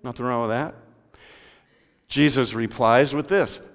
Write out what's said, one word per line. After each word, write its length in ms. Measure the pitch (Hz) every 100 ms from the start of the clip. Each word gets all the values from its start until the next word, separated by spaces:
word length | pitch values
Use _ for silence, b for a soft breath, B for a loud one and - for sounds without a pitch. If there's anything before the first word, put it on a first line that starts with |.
Nothing 220 | 123 120 127
wrong 160 | 120
with 80 | 117
that. 240 | 117 156 - - _ _ b b b b b b b b b -
Jesus 480 | 139 147 131 120
replies 600 | 113 113 - 113 120 143
with 140 | 143 147
this. 320 | 196 165 - -